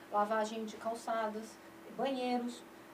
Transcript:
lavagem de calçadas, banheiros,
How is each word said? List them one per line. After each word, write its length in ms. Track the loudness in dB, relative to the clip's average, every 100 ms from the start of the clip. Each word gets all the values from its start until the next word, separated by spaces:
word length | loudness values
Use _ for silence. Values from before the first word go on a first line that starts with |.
| 2
lavagem 540 | 4 6 4 2 0
de 100 | -4 -4
calçadas, 840 | -2 -2 0 2 2 -2 -6 -12 -16 -16 -8
banheiros, 680 | 0 2 2 4 2 2 -4 -12 -16 -16